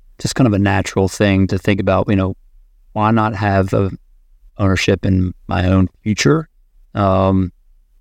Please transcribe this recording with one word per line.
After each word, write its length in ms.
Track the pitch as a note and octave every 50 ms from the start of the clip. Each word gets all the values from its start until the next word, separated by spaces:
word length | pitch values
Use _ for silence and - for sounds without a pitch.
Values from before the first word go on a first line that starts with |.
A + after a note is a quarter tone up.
| - - - -
just 160 | - - -
kind 120 | - C3+ A#2+
of 60 | G2+
a 60 | F#2+
natural 500 | G2+ G2 G2 G2 F#2 - - - F#2+ F#2+
thing 380 | - - G#2+ G2+ G2 F#2+ G2 F#2
to 100 | G#2 F#2+
think 240 | - - G#2 G2
about, 240 | G2 F#2+ F#2+ F#2 G2+ -
you 80 | A2
know, 220 | G2 F#2+ F#2+ G2 - _ _ _ - - _ _ _ _ _ -
why 180 | G#2+ G#2+ G#2+
not 240 | A2+ A2+ G#2+ G#2+ A2+
have 380 | F2+ G#2 G#2 G2 G2 F#2+ F#2+ G#2
a 180 | G#2+ G2 F#2+ - - - _ _ _ _ _ _ _ - - _ -
ownership 480 | G#2 F#2+ F#2+ F2+ - - G2+ F#2 -
in 280 | G2+ F#2+ F#2 F#2 F#2 F2 - - -
my 180 | G2 F#2 F#2
own 240 | F#2 F#2+ F#2+ F#2 F2+ - _ _
future? 440 | G#2+ G#2+ - - C#3+ D3 D#3+ D#3+ - _ _ _ _ _ - - _ -
Um, 580 | G#2+ G#2 G2 F#2+ F#2 F#2+ F#2+ G2 F#2+ F#2+ F2 - _ _ _ _ _ _ _ _ _